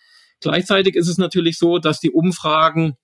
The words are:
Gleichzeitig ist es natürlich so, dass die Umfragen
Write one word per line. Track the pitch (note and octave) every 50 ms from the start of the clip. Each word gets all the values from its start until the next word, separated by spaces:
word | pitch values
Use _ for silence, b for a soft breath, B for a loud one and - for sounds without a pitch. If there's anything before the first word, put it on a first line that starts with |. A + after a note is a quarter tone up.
| b b b b b b b b
Gleichzeitig | - D#3 E3 F3 F#3 - G3+ G3 F#3+ F#3+ -
ist | F3 E3+ F3+
es | E3 F#3
natürlich | F#3 E3+ - F3+ E3 E3 E3 -
so, | E3+ E3+ F3 E3+
dass | D#3 D#3 D3 -
die | - D3+
Umfragen | B2 D#3+ E3 F#3 E3+ - - D#3 D3+ D#3 D#3+ D#3+ D#3 E3 E3 D#3 C3+ -